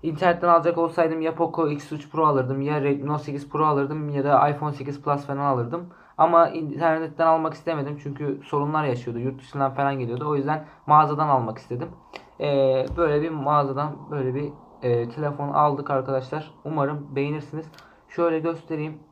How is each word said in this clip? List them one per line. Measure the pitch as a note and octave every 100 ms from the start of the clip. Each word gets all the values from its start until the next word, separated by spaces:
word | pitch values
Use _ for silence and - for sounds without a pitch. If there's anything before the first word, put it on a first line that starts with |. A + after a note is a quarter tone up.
internetten | D#3+ D3+ F#3 F3 F3
alacak | E3+ E3 E3+
olsaydım | E3 E3+ E3 D#3+
ya | D#3+ E3
Poco | E3 - D#3
X | D3 -
üç | D3+ -
Pro | D#3 D#3
alırdım, | C#3 B2+ C3+
ya | C#3 D3+
Redmi | C#3 C#3 C#3
Note | D3
sekiz | - C#3 C#3+
Pro | D3 D#3
alırdım | C#3+ C#3 D#3 D3+
ya | C#3+
da | C#3 C3+ D3
iPhone | D3 D3+
sekiz | C3+ C#3 C#3+
Plus | - C#3+ C#3
falan | C#3
alırdım. | C#3+ B2+ A#2 E3+ F3 - - -
Ama | D#3+ E3 -
internetten | F#3 D3+ C#3 E3 D#3+ D#3+ E3 E3
almak | D#3+ D#3+
istemedim | D#3 - D#3 C#3 D3
çünkü | C#3+ C#3 D3 C#3
sorunlar | - D3 C#3+ D#3
yaşıyordu. | D3 A#2+ A#2+ A#2
Yurt | B2+ C3+
dışından | - C#3+ C3+
falan | C3+ C#3 C#3
geliyordu. | A#2 A#2+ D3+
O | D3
yüzden | C#3 D#3 - - -
mağazadan | D3+ D3 D3 D#3
almak | C3+ A2+ G#2+
istedim. | - B2 D#3+ - _ - - _
Ee, | D3 C#3 C3+ C3 C3 -
böyle | E3 D3
bir | D#3+
mağazadan | D#3 C#3 D3 C#3 C3+ D3+ C#3+ -
böyle | D3+ C3 C3
bir, | D3 - - -
e, | B2 A#2+ A#2
telefon | C3 D3 C#3+ C#3+
aldık | C#3+ D3 C#3+ C#3+
arkadaşlar. | C#3 C3 C3+ C3 D#3 D#3 - D3
Umarım | D#3 C#3 D3 C#3+ C3+
beğenirsiniz. | C#3+ D3+ D3 D3+ D#3 - - - _
Şöyle | - E3+ D#3+
göstereyim. | E3 D#3+ - D#3+ D#3 D#3 -